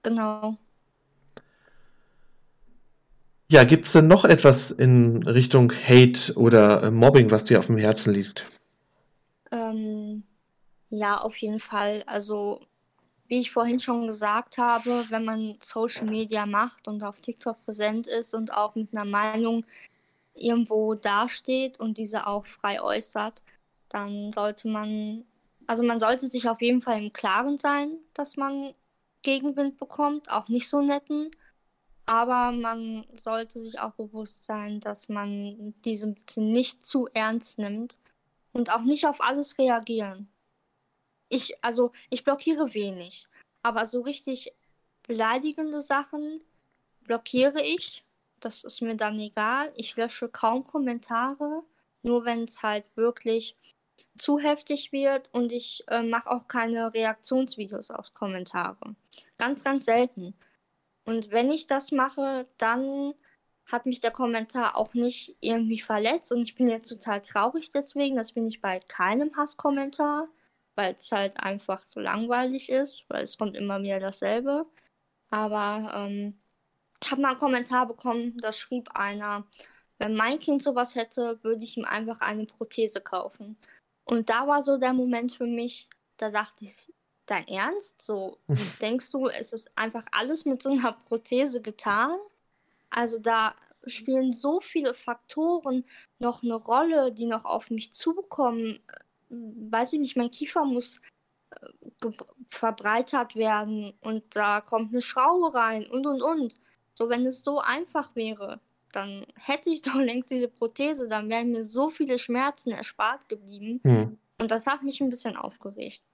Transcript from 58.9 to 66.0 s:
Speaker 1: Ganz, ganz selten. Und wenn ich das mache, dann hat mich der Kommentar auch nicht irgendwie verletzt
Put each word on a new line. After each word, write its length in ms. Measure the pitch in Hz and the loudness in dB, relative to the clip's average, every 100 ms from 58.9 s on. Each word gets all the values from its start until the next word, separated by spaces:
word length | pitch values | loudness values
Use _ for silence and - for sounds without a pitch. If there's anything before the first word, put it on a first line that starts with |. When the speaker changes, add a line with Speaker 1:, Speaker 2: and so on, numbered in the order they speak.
| 214 _ - _ - | -18 _ -20 _ -4
Speaker 1:
Ganz, 240 | 240 277 | -4 -2
ganz 220 | 277 277 | -2 -2
selten. 500 | 247 226 247 202 180 - _ _ _ _ _ _ | 2 2 2 -4 -14 -16 _ _ _ _ _ _
Und 260 | - 226 208 | -6 -6 0
wenn 200 | 220 254 | 0 2
ich 160 | 311 - | -2 -2
das 260 | 277 277 | -4 0
mache, 540 | 277 269 285 269 262 254 - | -2 0 -2 -4 -4 -8 -4
dann 560 | 226 240 269 277 285 294 _ _ _ _ - | -2 0 -2 -4 -6 -8 _ _ _ _ -8
hat 200 | 240 254 | -4 -4
mich 140 | 247 | -2
der 100 | 233 | -4
Kommentar 680 | 226 247 226 220 254 226 - | -2 -2 -2 -4 -4 -2 -2
auch 180 | 214 | -2
nicht 420 | 240 240 247 - - | -2 -2 -4 -12 -8
irgendwie 400 | - 226 220 220 | -2 -2 -2 -4
verletzt 520 | - 214 | -2 0